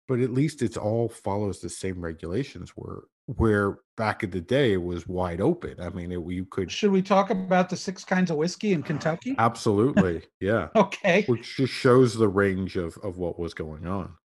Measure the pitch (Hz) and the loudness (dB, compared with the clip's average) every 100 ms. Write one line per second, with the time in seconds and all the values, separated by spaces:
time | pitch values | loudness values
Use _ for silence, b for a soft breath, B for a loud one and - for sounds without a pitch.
0 | - 120 123 127 156 151 113 - 107 117 | -4 0 2 2 0 0 -4 -2 -2 0
1 | 113 - - 101 104 90 87 - 95 90 | -2 -4 -4 -2 -2 -4 -10 -8 -8 -6
2 | 85 78 80 101 139 87 87 - 87 90 | -8 -8 -6 -6 -6 -10 -14 -14 -14 -14
3 | - _ - 120 113 104 101 - _ - | -16 _ -10 2 4 4 2 -2 _ -4
4 | 107 - 104 90 82 131 127 95 87 87 | -2 -2 -4 -6 0 2 4 2 0 -4
5 | 82 90 90 87 123 175 - - 87 90 | -4 -2 -2 0 0 0 -6 -10 -8 -8
6 | 87 90 85 92 92 - 90 - 208 190 | -6 -6 -6 -6 -6 -6 -6 -2 2 2
7 | 185 196 196 190 185 185 185 175 - 185 | 4 2 2 -2 2 2 2 -4 -8 -12
8 | - 185 175 151 170 - 214 170 131 147 | -2 0 2 0 -2 -2 -2 0 -2 -4
9 | 156 170 247 269 117 - 120 101 117 104 | -2 -4 -4 2 2 2 2 4 4 4
10 | 92 80 - _ 95 110 78 226 190 - | 2 0 -8 _ 0 0 2 2 2 0
11 | 196 185 208 117 - - 131 - 131 127 | 2 2 2 -2 -4 -2 -2 2 6 6
12 | 123 110 107 95 98 95 92 95 85 - | 6 4 2 4 4 2 -4 -4 -6 -6
13 | 104 87 85 85 85 - 80 76 85 95 | -10 -6 -6 -4 -6 -8 -10 -10 -6 -6
14 | 82 - | -8 -14